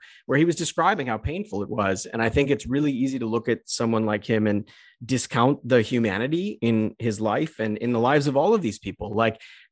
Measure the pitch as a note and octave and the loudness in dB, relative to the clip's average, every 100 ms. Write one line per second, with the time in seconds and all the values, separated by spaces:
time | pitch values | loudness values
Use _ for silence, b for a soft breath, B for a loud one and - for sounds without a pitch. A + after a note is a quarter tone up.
0 | B B - C3+ E3+ E3 D#3+ - E3+ G#3 | B B -2 2 2 0 -4 0 0 0
1 | B2 A2 - F3 - - G2+ - G2 F#2+ | -2 -4 -4 -6 -6 -6 -6 -2 -2 -2
2 | - A#2 A2+ C#3+ C#3+ C#3 A#2+ C#3 D3 B2 | -4 -2 0 2 0 0 -2 -2 0 0
3 | C3 C3 A2+ A2+ - A2+ - - A#2 A2 | -2 -2 -2 -2 0 -4 -4 -2 0 0
4 | A2 G#2 - A2 G#2+ G#2 G#2 B B B | 0 -2 0 2 2 0 -2 B B B
5 | A#2 B2+ - B2+ B2 C#3+ A#2+ B2+ G#2+ B2 | -4 -4 0 2 2 2 2 2 4 2
6 | A2+ F#2+ C3 E3 G3+ - A2+ A2 G#2+ - | 0 0 -2 -2 -4 -2 0 2 0 -2
7 | A2+ G#2+ G#2+ A#2+ D#3 - A2 G#2+ A#2 A#2+ | -4 -2 -2 0 -2 -4 -6 -4 -2 0
8 | A#2+ D3+ C#3+ C3+ F3 A3+ C3 G2+ G2+ - | 4 4 2 2 2 2 0 -6 -10 -10
9 | G2+ G#2+ A2+ A2 B B B | -6 0 0 0 B B B